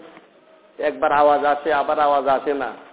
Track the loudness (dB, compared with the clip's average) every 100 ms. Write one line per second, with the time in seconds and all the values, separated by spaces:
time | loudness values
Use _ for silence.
0 | -14 -20 _ _ _ _ _ -8 -6 -2
1 | 0 4 4 4 2 -2 0 -2 0 0
2 | 2 2 2 0 0 -4 -6 -10 -20